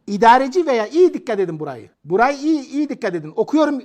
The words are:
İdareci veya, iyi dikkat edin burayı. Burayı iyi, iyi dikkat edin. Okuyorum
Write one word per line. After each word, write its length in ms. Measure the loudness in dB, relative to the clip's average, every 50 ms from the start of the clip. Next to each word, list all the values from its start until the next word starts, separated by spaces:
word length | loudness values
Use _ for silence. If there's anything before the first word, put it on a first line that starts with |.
| _
İdareci 600 | -8 -2 4 6 6 6 6 4 0 -2 -2 0
veya, 200 | 0 0 -2 -2
iyi 280 | -2 2 4 4 4 2
dikkat 260 | 0 -8 -6 -4 -4
edin 200 | -4 -4 -6 -8
burayı. 300 | -10 -10 -12 -14 -16 -20 _ _ _
Burayı 320 | -4 0 0 2 0 0
iyi, 320 | -2 -2 -2 -2 -2 -4 -6
iyi 200 | -6 -6 -6 -6
dikkat 260 | -6 -6 -6 -6 -6
edin. 180 | -6 -10 -8 -6
Okuyorum 460 | -6 -4 -2 0 0 0 0 -2 -4